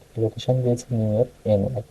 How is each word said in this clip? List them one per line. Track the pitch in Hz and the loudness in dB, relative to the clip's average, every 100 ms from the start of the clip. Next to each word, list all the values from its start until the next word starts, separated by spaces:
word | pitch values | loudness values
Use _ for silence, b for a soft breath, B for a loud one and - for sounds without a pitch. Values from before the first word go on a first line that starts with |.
| - - | -10 -4
লোকেশন | 110 117 - 127 | -4 -2 -2 0
দিয়েছে | 123 120 - | 2 0 -2
নিউ | 117 107 | -2 0
ইয়র্ক, | 107 127 - - | 0 -2 -2 0
এনওয়াই। | 104 101 123 - | 2 2 -4 -8